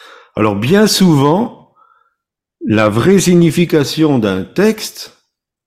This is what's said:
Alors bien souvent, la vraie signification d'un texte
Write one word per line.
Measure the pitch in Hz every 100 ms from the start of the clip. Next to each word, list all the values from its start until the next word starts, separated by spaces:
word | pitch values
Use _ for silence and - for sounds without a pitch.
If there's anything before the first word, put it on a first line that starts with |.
| - - _ -
Alors | 107 101
bien | 117 202 214
souvent, | - 190 147 143 165 240 - _ _ _ _ _ _ _ _ _ _
la | 311 107 107
vraie | 107 120 196
signification | 165 175 170 170 170 156 135 - 156 135
d'un | 104 95
texte | 92 - 208 220 - - - _ _ _ _ _